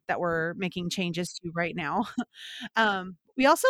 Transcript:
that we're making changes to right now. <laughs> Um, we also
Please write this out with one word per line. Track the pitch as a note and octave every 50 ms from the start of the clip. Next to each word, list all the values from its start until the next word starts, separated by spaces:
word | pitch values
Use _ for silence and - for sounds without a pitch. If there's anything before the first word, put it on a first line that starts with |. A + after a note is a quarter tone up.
| - -
that | - -
we're | F3 E3+ E3 E3 D#3+ E3+ F3
making | - F#3 F3+ - F#3 F3 F3
changes | - - F#3 F3 E3 E3+ F3+ - -
to | - - E3+ E3
right | E3+ E3+ E3+ -
now. | E3+ D#3+ C#3+ D#3+ G3 A#3 - - -
<laughs> | A#3+ - _ - - - - - B3+ - - A3+
Um, | A3+ G#3+ G3 F#3+ F3+ F#3 F3+ - _ _ _ -
we | C4
also | C4+ E4 - -